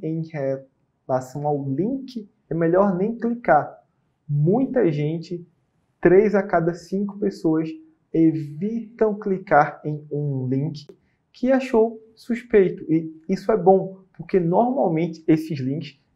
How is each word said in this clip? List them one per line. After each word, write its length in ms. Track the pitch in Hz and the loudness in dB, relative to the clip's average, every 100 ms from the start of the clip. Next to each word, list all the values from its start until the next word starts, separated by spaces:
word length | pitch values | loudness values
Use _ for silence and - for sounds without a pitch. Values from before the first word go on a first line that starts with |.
em 220 | 160 165 160 | -8 -6 -8
relação 1160 | 156 135 135 - _ _ _ - 127 - 147 147 | -6 -6 -6 -10 _ _ _ -4 -4 -4 -8 -4
ao 160 | 143 139 | -4 -4
link, 640 | 135 214 277 - 226 - _ - | -4 -4 -6 -10 -14 -16 _ -8
é 40 | |
melhor 420 | 165 165 180 202 175 | -4 0 2 2 0
nem 220 | 220 233 | -4 -4
clicar. 680 | 233 240 - 151 - - _ _ _ _ - | -6 -4 2 2 2 -10 _ _ _ _ -4
Muita 640 | 147 156 226 269 254 180 | 0 2 2 0 0 0
gente, 540 | 147 151 165 165 175 175 _ _ _ _ _ | 0 -2 -4 -8 -12 -14 _ _ _ _ _
três 360 | 170 185 214 196 | 4 6 4 2
a 80 | |
cada 300 | 196 175 165 | 2 0 0
cinco 460 | 170 - 196 202 - | -4 -6 -6 -6 -4
pessoas, 500 | 202 - 165 160 160 - - _ _ | -6 -2 0 0 -2 -8 -18 _ _
evitam 1040 | 160 165 151 143 147 208 233 220 - 214 208 | 2 2 2 -6 -8 -6 -6 -8 -2 -2 -2
clicar 640 | 208 190 - 180 151 - | -4 -4 2 4 4 -2
em 220 | 151 151 151 | -8 -8 -8
um 360 | 147 147 135 127 | -6 -4 -4 -2
link 400 | 135 - 151 - - _ _ _ | -2 -4 -8 -16 -20 _ _ _
que 180 | - 247 | -6 0
achou 480 | 262 262 226 226 226 - _ | 0 2 2 2 -2 -20 _
suspeito. 680 | - 226 - 208 175 - - | -8 -8 2 4 4 0 -2
E 220 | 160 160 - - | -2 -2 -12 -6
isso 240 | 190 - | -4 0
é 60 | 208 | 2
bom, 400 | 175 190 175 - _ - | 6 4 2 -10 _ -20
porque 240 | - 190 | -2 0
normalmente 840 | 170 185 240 277 202 160 170 165 - | 2 2 2 2 0 0 -2 -4 2
esses 320 | 160 - 143 | 2 0 -6
links 400 | 127 151 - - _ | -4 -6 -8 -16 _